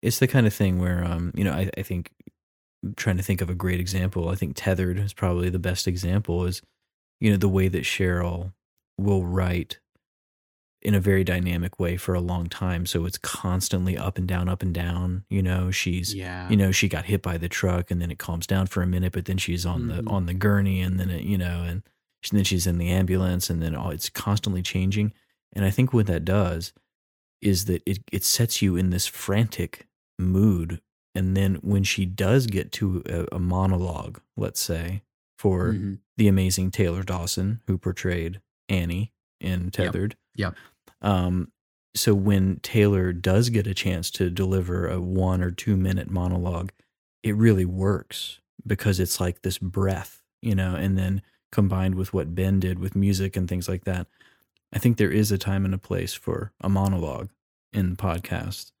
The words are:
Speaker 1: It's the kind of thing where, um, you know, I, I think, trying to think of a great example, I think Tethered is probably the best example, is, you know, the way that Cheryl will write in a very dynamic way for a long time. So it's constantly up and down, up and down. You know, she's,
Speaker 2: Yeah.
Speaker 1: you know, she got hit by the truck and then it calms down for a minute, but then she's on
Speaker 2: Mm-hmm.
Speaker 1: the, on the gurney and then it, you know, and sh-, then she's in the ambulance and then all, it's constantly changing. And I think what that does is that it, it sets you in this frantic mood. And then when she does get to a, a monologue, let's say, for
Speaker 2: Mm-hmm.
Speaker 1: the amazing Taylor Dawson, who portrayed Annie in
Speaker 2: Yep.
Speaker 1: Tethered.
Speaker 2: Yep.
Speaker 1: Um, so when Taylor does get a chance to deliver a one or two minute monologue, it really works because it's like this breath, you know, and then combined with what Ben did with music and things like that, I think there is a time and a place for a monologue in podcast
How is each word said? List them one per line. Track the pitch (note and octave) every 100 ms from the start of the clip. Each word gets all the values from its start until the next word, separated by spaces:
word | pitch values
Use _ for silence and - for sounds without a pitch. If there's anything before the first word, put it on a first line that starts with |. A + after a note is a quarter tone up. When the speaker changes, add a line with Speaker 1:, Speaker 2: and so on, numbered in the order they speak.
Speaker 1:
It's | - -
the | B2+
kind | C#3 A2+
of |
thing | - G2 F2+
where, | F2+ F2+
um, | F2 E2+ F2
you | -
know, | G2
I, | D#2 F#2+ -
I |
think, | G2 F2+ E2 _ - _ _ _ _ _ - -
trying | - F#2
to |
think | F#2 F#2+
of | F2
a |
great | F2+ F#2 F2+
example, | F2 F#2+ F#2 F#2+ E2+
I | F#2+
think | E2 -
Tethered | - F#2 F#2 F2+
is | G2+
probably | - G2 F2 F2+
the | F2+
best | F2+ F2+ -
example, | F2+ F2+ F#2+ G#2 F2
is, | F2+ F2+ _ _ _ _ _ _
you | G#2+
know, | G2+
the | G2
way | F#2+ F#2+
that | F2+
Cheryl | C#2 - F#2 F2 F2 F2 F#2 - _ _ _ -
will | G2+ G2
write | F2+ F2+ F2+ F2 - - _ _ _ _ _ _ _ _ _ _
in | -
a | G2+
very | F#2 F#2+
dynamic | F#2 F2+ F2+ F2 F2+ -
way | F2 F2
for | -
a | F2+
long | F2 F2+ E2+
time. | - F#2+ F2 F2+
So | F2
it's | E2+ -
constantly | - - F#2 F2+ F#2 F#2+ F#2 F#2
up | F#2+ F#2+
and | F2+
down, | F2+ F#2
up | F2+
and | F#2
down. | E2+ F2 F2 F#2 F#2 -
You | G2
know, | F#2 F2+ F#2
she's, | F#2+ - F2+ E2+
Speaker 2:
Yeah. | G2 F#2 F2+ -
Speaker 1:
you | G#2+
know, | G2
she | F#2+ G2
got | - -
hit | G2+
by | - E2+
the | E2+
truck | - F#2 F2 E2+
and | F2
then | E2+
it | D#2
calms | - E2+ E2+
down | F#2+ F#2+
for | -
a | F2+
minute, | F2+ F#2
but | F2+
then | F2 F#2+
she's | - F2 E2+
on | E2+ A#2
Speaker 2:
Mm-hmm. | E2+
Speaker 1:
the, | -
on | G2 F2
the |
gurney | F#2 G#2 G2+ G2 F#2+
and | F2+ F#2
then | F#2
it, | F2
you | - G2+
know, | F2 F2 F2
and | F2+ - _ _ _
sh-, | -
then | G2+
she's | F#2+ F#2 F2+
in | F2
the | F2
ambulance | F2+ F#2 F#2 F#2 F2+ -
and | E2+
then | D#2+
all, | D#2+ F#2
it's | D2+ -
constantly | - - G#2 - F#2
changing. | F2+ F#2 F#2 G#2 G#2 - _ _ _
And | -
I | G2
think | G2 B2+
what | B2 G2+
that | E2+
does | D#2+ G2 F#2 E2 F2 _ _ _ _ _ _ _
is | G#2 F#2
that | G#2 F2+
it, | - F#2+ -
it | F2+
sets | - - A#2 -
you | G2+ F2
in | F#2
this | F2+ -
frantic | - - G2+ A#2 - E2 - - _ _ _
mood. | F2+ F#2 G#2+ F#2 E2+ F2 _ _ _
And | - F#2 F#2+
then | G2 F#2
when | - G2+
she | G2 - F#2+
does | F#2+ G2 B2+ A#2+
get | F#2+ -
to | - G2+ F#2 - E2+ E2+
a, |
a | -
monologue, | F2 F#2 F#2+ F2+ F2+ E2 - - _ -
let's | G2 -
say, | - E2 E2+ G2+ _ _ _ _
for | G#2+ F2+ F2+
Speaker 2:
Mm-hmm. | G#2+ G2+ G2 _ -
Speaker 1:
the | G#2
amazing | F#2+ F#2 F#2 F#2
Taylor | - F#2 F2
Dawson, | F#2+ F#2 F2 - F#2+ A#2 -
who | F#2
portrayed | - E2+ F#2+ F2 E2 F#2+ _ _ _
Annie | F#2 E2+ F2 A2 _ _ _
in | - F#2
Speaker 2:
Yep. | F2+
Speaker 1:
Tethered. | - F2+ F#2+ G2+ - _
Speaker 2:
Yep. | - F#2+ - - _ _ _
Speaker 1:
Um, | G2+ F#2+ F2+ F2+ E2+ _ _ _ _ -
so | -
when | G2+ G2 G2+ F#2+ F#2+
Taylor | - A2+ G#2 G2 F#2
does | F2 F#2 F#2+ A#2+
get | A2+ G2+
a |
chance | F#2+ F#2+ F2+ F2+
to | - F#2
deliver | F2 F#2+ F#2+ F2+ F2+ E2+
a | F2+
one | F2+ F#2+ F#2 F#2
or | F2+
two | F2+ - G2
minute | F#2 F#2+ -
monologue, | F#2 F2+ F2+ F2 E2+ F#2+ - _ _ _ _
it | A2 G#2
really | A2+ G2+
works | F2+ F2+ G2 G2 - - - - _ _ -
because | G2+ G#2+ F#2
it's | F2+ -
like | F2+ F2
this | F#2 F#2
breath, | F#2 F#2 G2 F#2+ - - _ _
you | A#2 G2
know, | F#2 F2+
and | F#2+ F#2+
then | F#2 G2 - _ _
combined | - G2 F#2+ F#2 F#2
with | F#2
what | F#2+ D2+
Ben | E2+ F#2+ F#2+
did | F#2 F2+
with | F#2 G2
music | G2 F#2 G2 F#2+
and | F2
things | F2+ F2
like | F#2
that, | - F#2 F2 _ _ _ _ _ _
I | -
think | A#2+ A#2
there | G2+
is | F2+ G#2
a | G2
time | G2 G2
and | F#2+
a | F#2+
place | - F#2+ F2
for | - - - G#2 _
a | -
monologue | G2 G2 F#2+ D#2+ C2+ G2 _ _ _ _
in | - F#2 F#2
podcast | F#2+ D#2+ - F2 D#2+ G2 - _